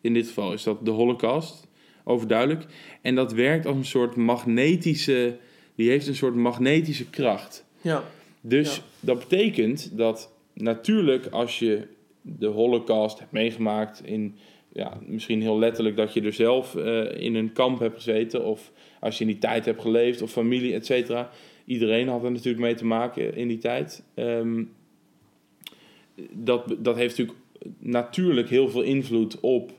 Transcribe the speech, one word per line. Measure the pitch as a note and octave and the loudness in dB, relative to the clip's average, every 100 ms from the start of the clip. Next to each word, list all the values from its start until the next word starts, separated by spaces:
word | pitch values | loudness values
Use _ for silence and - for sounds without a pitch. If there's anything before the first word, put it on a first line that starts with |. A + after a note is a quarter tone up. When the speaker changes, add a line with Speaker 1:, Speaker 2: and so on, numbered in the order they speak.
Speaker 1:
In | A#2 | 2
dit | A#2 A2+ | 2 0
geval | - G2 | -4 -4
is | G#2 | -4
dat | - G#2+ A2+ | -4 -2 -2
de | |
Holocaust, | A2 A#2+ A#2+ A2+ C#3+ D#3 - - _ _ _ | 2 2 2 0 0 -4 -16 -20 _ _ _
overduidelijk. | - B2 A2 A2 C3 D#3+ - - - - | -2 -2 2 2 2 0 -6 -20 -20 -6
En | B2+ B2+ | 0 0
dat | B2+ | 2
werkt | A2+ C3 D#3+ D#3+ | 2 2 2 0
als | C3+ | -2
een | C3 | 0
soort | B2+ A#2+ A#2+ | 0 0 2
magnetische, | A#2 A#2+ A#2+ A#2 D3 F3+ E3 D#3 - B2+ A#2+ A#2+ - - _ - | 2 2 2 2 4 4 2 0 2 2 2 -2 -18 -20 _ 0
die | A#2 | 4
heeft | C#3 C#3+ | 4 0
een | C3+ | 0
soort | C3+ A#2+ | 0 2
magnetische | A#2+ A#2 B2+ D#3 D#3+ C#3 A#2+ | 0 2 4 4 2 -4 -6
kracht. | - B2+ F#2+ - - _ _ | -2 0 0 -6 -20 _ _
Speaker 2:
Ja. | E3+ D3+ - - - _ | -4 -4 -6 -18 -20 _
Speaker 1:
Dus | A#2 C3 D3 C3+ | 2 2 2 -4
Speaker 2:
Ja. | - - | -12 -6
Speaker 1:
dat | B2+ A#2+ | -2 -2
betekent | - F#3 A3 - A2 C#3+ - G#2+ | 2 2 2 2 0 0 -6 0
dat | A2+ A2 - _ _ | 0 0 -12 _ _
natuurlijk | - A2+ A2+ - G#3+ D#3+ B2+ - | -4 -2 -2 0 2 4 2 0
als | - A#2+ - | -4 -4 0
je | A2+ G#2 G#2+ - _ _ | 0 0 -4 -18 _ _
de | - - G#2+ | -18 -4 -4
Holocaust | G#2 A#2+ A#2+ A#2 A2 G#2+ - | 2 2 2 2 2 2 -4
hebt | - | -8
meegemaakt, | A2 A2+ A2+ A2 G#2+ G#2+ - - | -2 -2 0 -2 0 -4 -8 -8
in, | G#2+ G#2 G#2 - _ _ | -6 -6 -10 -20 _ _
ja, | - G2+ G#2+ - | -10 -10 -10 -10
misschien | A2 - A2 | -8 -2 0
heel | A2 G#2+ | 2 4
letterlijk | A2+ A#2 G#2+ G#2 | 2 2 0 0
dat | G#2+ | 0
je | A2+ | 0
er | G#2 | -2
zelf, | G#2+ A#2 C3 B2+ - | 2 2 2 0 -6
eh, | G#2+ A2+ A2 - | -2 -2 -2 -4
in | A#2 A2+ | -2 -2
een | A2 | -2
kamp | - B2+ B2 | 0 0 0
hebt | A2+ - | -2 -2
gezeten, | A#2 A2 A2+ A#2 A2+ | 0 0 0 -2 -2
of | G#2+ - _ - _ | -6 -8 _ -20 _
als | A2 A2 | -6 -2
je | |
in | A2 | -2
die | G#2 | 0
tijd | A2+ A#2 A#2 | 0 0 -2
hebt | A2+ | -2
geleefd, | A#2 A#2 A#2+ A#2+ | 2 4 4 0
of | A2 | -4
familie, | - A2+ B2+ B2 | -2 0 0 0
et | A2 A2+ | -4 0
cetera. | B2+ B2 A#2+ A#2+ - - - - | 0 0 -4 -6 -14 -20 -20 -6
Iedereen | B2 A2 A2+ B2+ | 0 2 2 2
had | A#2+ | -2
er | B2 | -2
natuurlijk | A#2+ B2 A#2 | -2 -2 0
mee | A#2 A#2 | 0 0
te | A#2 | 0
maken | A2+ A#2+ - - - | 0 -2 -2 -4 -2
in | A#2+ | -4
die | A2+ | -2
tijd. | A#2 B2+ D3+ - _ | -2 -2 -6 -10 _
Ehm, | - A#2+ A#2 A#2 A2+ A2+ - _ _ _ _ _ _ _ _ - - - - _ - - | -6 -2 -2 -2 -4 -6 -12 _ _ _ _ _ _ _ _ -20 -20 -20 -20 _ -20 -16
dat, | - A#2 B2 B2+ A2 | -6 0 0 0 -2
dat | A2+ A#2 | 0 0
heeft | A#2+ - | 0 0
natuurlijk | A2+ - _ - - - | -4 -6 _ -18 -18 -12
natuurlijk | - A#2+ A#2+ - F3+ C3 - | -2 -2 -2 0 2 2 4
heel | B2 C3 | 4 4
veel | A#2 | 2
invloed | A2+ C#3 A#2+ A#2 A2 - | 0 0 2 0 0 0
op | A#2+ B2 - | 0 0 -2